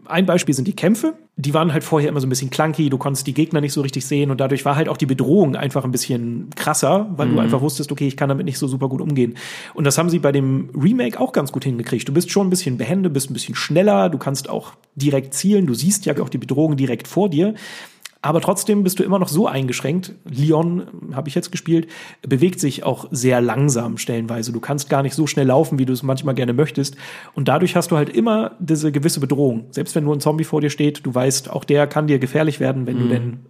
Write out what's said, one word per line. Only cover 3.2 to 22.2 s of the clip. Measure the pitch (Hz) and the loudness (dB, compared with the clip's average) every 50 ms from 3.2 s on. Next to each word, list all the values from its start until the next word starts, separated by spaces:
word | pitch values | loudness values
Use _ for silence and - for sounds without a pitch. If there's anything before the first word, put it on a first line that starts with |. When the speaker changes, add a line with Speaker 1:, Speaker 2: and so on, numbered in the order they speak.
| - | -4
Speaker 1:
die | 147 131 | -2 0
Gegner | 147 160 156 - 151 147 | 0 0 2 0 0 0
nicht | 143 - | 0 0
so | 156 | -2
richtig | 139 139 - 139 123 | -2 -2 -4 -6 -4
sehen, | - 151 143 143 139 | -2 0 0 0 0
und | 135 127 | 0 0
dadurch | 135 131 139 131 - | 0 0 0 0 0
war | 143 143 | 0 2
halt | 143 160 - | 2 0 0
auch | - - | 0 0
die | 156 | 0
Bedrohung | 127 135 131 127 117 156 208 185 143 127 | 0 0 2 2 4 6 6 6 4 2
einfach | - - 139 - 143 127 | 0 -2 -2 -2 -2 -2
ein | 127 123 | -2 -2
bisschen | 120 - - 131 120 117 117 117 127 139 143 - | -2 -2 -2 -2 -2 -2 -4 -6 -6 -8 -10 -10
krasser, | - - 151 156 - - 135 170 196 214 214 180 | -6 -2 -2 0 2 2 4 4 2 2 0 -2
weil | 135 147 123 | -2 0 2
Speaker 2:
Mhm. | 120 | 2
Speaker 1:
du | - | 2
einfach | 113 113 147 131 135 | 4 4 2 2 2
wusstest, | - - - 147 - | 0 -2 -2 -4 -6
okay, | 147 143 143 | -4 -2 -2
ich | 139 135 - | -2 -2 0
kann | 143 139 | 0 0
damit | 139 135 139 | 0 0 -2
nicht | 143 135 - | -4 -4 -4
so | 139 131 | -4 -4
super | 131 131 139 135 | -2 -2 -2 -2
gut | 135 135 | -2 -4
umgehen. | - 165 147 131 123 113 120 - - - - - - - - | -4 -2 0 2 2 0 -2 -6 -12 -14 -14 -14 -16 -10 -4
Und | - 156 | -2 0
das | 139 135 | 2 2
haben | - 170 175 | 2 2 2
sie | 165 170 | 2 2
bei | 147 143 139 | 2 2 2
dem | 139 135 135 135 135 131 - - 147 | 2 2 2 2 0 -2 -4 -2 2
Remake | 135 190 247 247 247 240 - - | 2 4 4 4 2 -2 -2 -2
auch | 247 262 - | -4 -2 0
ganz | - 147 135 - | 0 -2 -2 -2
gut | 135 - | -4 -2
hingekriegt. | 139 123 117 113 - 135 110 - | -2 -2 -2 -2 -2 -4 -4 -2
Du | - 139 | 0 0
bist | - 185 - | 0 0 2
schon | - 202 196 185 | 2 2 2 2
ein | |
bisschen | 180 180 - 139 123 | 2 0 0 -2 -4
behende, | 117 123 127 180 196 185 180 | -2 -2 -2 0 0 0 0
bist | 143 139 131 135 | 0 -2 -2 -4
ein | 139 | -6
bisschen | - - - 113 | -8 -8 -6 -6
schneller, | - - - 147 165 196 208 202 196 190 185 | -6 -4 0 2 4 4 4 4 4 4 2
du | 160 139 | 0 -2
kannst | - 139 139 131 - - | -2 -4 -4 -4 -4 -6
auch | 107 - - - - _ _ _ _ | -6 -6 -8 -10 -16 _ _ _ _
direkt | 143 139 147 139 135 127 - - | -2 0 2 2 2 0 -2 -4
zielen, | - - 190 208 202 185 | -2 2 4 4 4 4
du | 147 117 | 2 0
siehst | 113 131 180 208 - - | 0 0 0 0 0 0
ja | 160 143 - | -2 -2 -2
auch | - 131 | -2 -4
die | - | -4
Bedrohung | 123 107 123 131 135 156 160 147 | -6 -4 -2 0 2 2 2 2
direkt | 135 135 127 120 113 - - | 0 0 0 -2 -4 -6 -4
vor | - 175 202 208 | 0 0 0 2
dir. | 151 143 185 208 220 214 - - - - - - - _ - - _ _ - | 2 2 2 0 0 -4 -10 -16 -16 -18 -18 -20 -20 _ -20 -20 _ _ -2
Aber | 147 160 165 | 0 0 0
trotzdem | - - 202 196 - - 208 208 196 | 2 0 0 0 0 0 2 2 2
bist | 185 180 - | 2 0 0
du | 180 | 0
immer | - 185 196 | 2 2 0
noch | 180 - | 0 0
so | 147 165 220 | 2 2 2
eingeschränkt. | - - 135 135 123 123 - - 131 160 185 185 - - - - - | 2 0 -2 -2 -2 -2 -2 -2 -2 -2 -2 -4 -6 -12 -18 -14 -8
Leon, | 143 135 143 156 156 151 165 175 175 180 - - - - - - 139 | -4 0 2 4 4 4 2 2 0 -2 -4 -8 -12 -16 -14 -10 -8
habe | 131 147 151 | -8 -6 -4
ich | - | -4
jetzt | 175 170 - - | -4 -4 -4 -6
gespielt, | 160 - 160 165 160 160 - - - - - - - | -8 -2 2 2 2 2 0 -6 -18 -18 -20 -18 -14